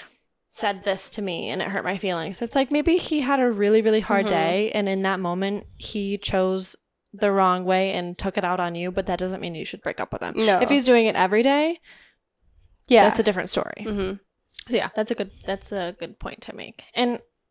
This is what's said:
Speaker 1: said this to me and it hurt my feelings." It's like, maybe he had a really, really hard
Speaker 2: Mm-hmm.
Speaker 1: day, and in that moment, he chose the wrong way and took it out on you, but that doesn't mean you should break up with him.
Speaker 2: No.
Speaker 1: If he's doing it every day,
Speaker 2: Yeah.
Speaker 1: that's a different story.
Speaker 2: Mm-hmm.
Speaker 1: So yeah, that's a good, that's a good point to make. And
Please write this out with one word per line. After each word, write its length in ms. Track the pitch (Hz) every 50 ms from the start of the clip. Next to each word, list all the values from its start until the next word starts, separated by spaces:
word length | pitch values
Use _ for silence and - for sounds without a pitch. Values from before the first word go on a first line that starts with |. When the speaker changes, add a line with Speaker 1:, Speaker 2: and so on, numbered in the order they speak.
| - - _ _ _ _ _ _ _ _
Speaker 1:
said 340 | - - - 208 202 190 180
this 260 | 202 190 190 - -
to 100 | - -
me 280 | 202 190 170 165 - -
and 120 | 120 277
it 60 | - -
hurt 160 | 196 196 -
my 140 | - 196 190
feelings." 440 | - 190 180 170 160 160 190 -
It's 120 | 233 226 -
like, 160 | 277 269 269
maybe 240 | 285 302 277 320 330
he 240 | 359 - - 320 302
had 180 | 262 254 277 269
a 120 | 254 247
really, 300 | 226 196 208 202 214 220
really 180 | 214 220 214 220
hard 260 | 196 - 214 196 214
Speaker 2:
Mm-hmm. 80 | 208 190
Speaker 1:
day, 360 | 165 160 165 175 196 214 220
and 160 | - 214 202 196
in 140 | 196 190
that 180 | 190 190 190 185
moment, 460 | 185 175 175 185 196 196 202 202 - - -
he 420 | - - - - 214 202 196 202 202
chose 560 | - - - 190 185 185 185 190 185 - - - _ _ _ _ _ _
the 200 | - 196 214 202
wrong 320 | 196 196 190 185 180 185 180
way 280 | 180 185 185 190 196
and 260 | 190 180 175 175 175 -
took 180 | - 196 -
it 80 | 208 190
out 160 | 175 180 185
on 140 | 175 175 170
you, 160 | 170 175 185
but 160 | 180 190 185
that 120 | 190 180 175
doesn't 220 | 185 185 190 -
mean 140 | - 175 165
you 100 | 156 160
should 160 | - - -
break 180 | - - - -
up 120 | - -
with 80 | - -
him. 120 | - 85 -
Speaker 2:
No. 240 | - 220 214 190 180
Speaker 1:
If 80 | 254 233
he's 160 | 285 285 247
doing 220 | 247 247 233 226
it 100 | 220 -
every 260 | - 180 185 202 214
day, 380 | 240 269 277 294 302 320 339 - _ - - - _ _ _ _ _ _ _ _ _ _ _ _ _ _ _ _ _ -
Speaker 2:
Yeah. 160 | 247 226 196
Speaker 1:
that's 140 | 214 214 -
a 40 |
different 260 | 208 220 196 180 - -
story. 380 | - - - - 50 - 202
Speaker 2:
Mm-hmm. 260 | 220 208 202 190 190 196 196 _ _ _ _ _ _ _ - - -
Speaker 1:
So 80 | 233
yeah, 140 | 220 - - -
that's 160 | - 214 214
a 40 | 226
good, 160 | - 202 190 - - -
that's 260 | - 196 190 - -
a 240 | 208 196 175 170 - -
good 200 | 170 - 214 -
point 240 | - - - -
to 120 | - - -
make. 300 | - - - - - - - -
And 260 | - 247 240 240 - - _ _ _ _ _